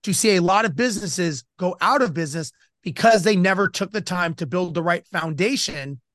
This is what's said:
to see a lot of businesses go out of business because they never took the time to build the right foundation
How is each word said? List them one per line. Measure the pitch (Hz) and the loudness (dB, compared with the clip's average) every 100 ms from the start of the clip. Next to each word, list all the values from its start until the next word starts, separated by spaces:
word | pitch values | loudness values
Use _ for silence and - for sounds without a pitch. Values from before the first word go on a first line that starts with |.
to | - | -2
see | 180 226 190 | 0 4 4
a | |
lot | 175 196 | 4 4
of | 220 143 | 2 0
businesses | 247 190 196 160 170 143 - _ | -2 -2 -6 -2 -2 -4 -12 _
go | 180 - | -6 -2
out | 185 269 | 0 2
of | 247 | 0
business | 156 160 160 156 _ _ _ | -2 -6 -6 -8 _ _ _
because | - - 226 220 | -10 2 4 6
they | 180 | 4
never | 202 185 190 196 | 4 4 2 0
took | - 190 | -2 -4
the | 214 | -4
time | - 175 170 | -4 -2 -2
to | 151 151 | -4 -4
build | 180 180 | -4 -4
the | 160 | -2
right | 170 170 _ | 0 -2 _
foundation | 175 165 147 196 277 - 147 139 135 _ | -6 -4 -2 0 0 -4 -6 -10 -12 _